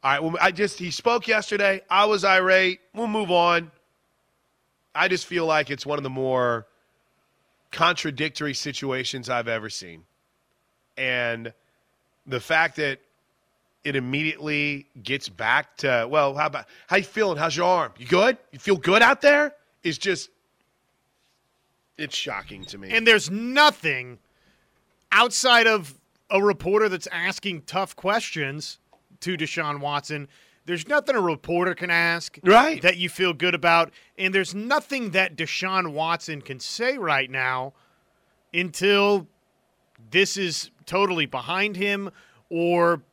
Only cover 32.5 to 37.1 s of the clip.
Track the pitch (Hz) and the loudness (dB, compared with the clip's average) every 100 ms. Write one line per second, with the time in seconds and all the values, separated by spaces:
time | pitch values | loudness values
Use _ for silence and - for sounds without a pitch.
32.5 | 220 294 311 175 175 180 - 185 156 175 | 6 6 2 2 2 -6 -2 -2 0 -2
33.5 | 170 170 170 165 - _ - 190 190 185 | 2 4 4 2 -4 _ -6 -2 -2 -2
34.5 | 180 226 294 - 277 226 175 190 156 160 | -8 -2 -2 -2 -6 -2 -2 -2 -4 -6
35.5 | - 185 190 175 147 160 170 - 151 - | -4 -2 -2 -2 -2 -2 -2 -4 -12 -12
36.5 | 131 - - 240 277 175 | -12 -10 -4 -4 -2 0